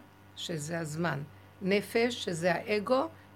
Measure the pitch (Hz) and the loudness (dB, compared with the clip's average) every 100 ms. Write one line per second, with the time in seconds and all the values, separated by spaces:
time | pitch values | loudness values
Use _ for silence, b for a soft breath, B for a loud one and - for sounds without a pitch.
0 | - - - - - 165 147 165 165 151 | -10 -20 -20 -12 -6 -4 -4 -4 -4 -2
1 | 170 143 147 B B - 185 202 202 233 | 0 -2 -6 B B -6 2 2 2 2
2 | 240 240 - 165 175 170 - 214 202 262 | 2 0 -4 0 2 2 2 0 2 2
3 | - B B | 2 B B